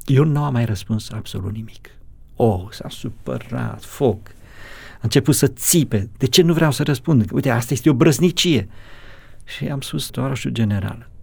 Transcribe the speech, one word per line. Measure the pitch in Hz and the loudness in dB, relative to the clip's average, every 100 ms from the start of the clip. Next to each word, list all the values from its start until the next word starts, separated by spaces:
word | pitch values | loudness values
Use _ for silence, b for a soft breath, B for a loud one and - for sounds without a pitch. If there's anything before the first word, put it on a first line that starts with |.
| - | 0
eu | 135 | 4
nu | 156 147 | 4 2
am | 147 | 0
mai | 123 113 | 0 0
răspuns | 101 - 110 - | -2 -4 -4 -4
absolut | 110 - 101 95 | -10 -8 -8 -6
nimic. | 107 113 - - - - - - - | -8 -12 -16 -20 -20 -20 -20 -20 2
Oh, | 120 95 90 | 2 2 -6
s-a | - - | -12 -14
supărat, | - 131 - - 120 - 123 117 107 | -10 -12 -10 -8 -8 -6 -6 -6 -8
foc. | - - 135 95 - - B B B B B | -16 0 0 0 -8 -20 B B B B B
A | B | B
început | 113 143 131 135 | 2 2 4 4
să | 143 | 2
țipe: | - - 175 131 107 95 - | 0 2 2 2 0 -4 -4
„De | 127 | 2
ce | - | 4
nu | 170 | 4
vreau | 170 160 | 4 2
să | 135 | 2
răspund? | 151 139 - 143 104 | 0 -2 2 2 4
Uite, | - 135 | 0 0
asta | 117 - | 0 0
este | 143 156 | 0 2
o | |
brăznicie.” | 123 143 139 175 170 180 139 - B B B B B B B | 4 4 4 2 2 2 2 0 B B B B B B B
Și | - - 147 | -16 -8 -6
am | 139 | -6
spus: | - 151 - | -6 -6 -6
„Tovarășul | - 131 131 135 | -4 -4 -4 -4
general | 117 110 101 - - - - | 0 0 0 -2 -8 -16 -20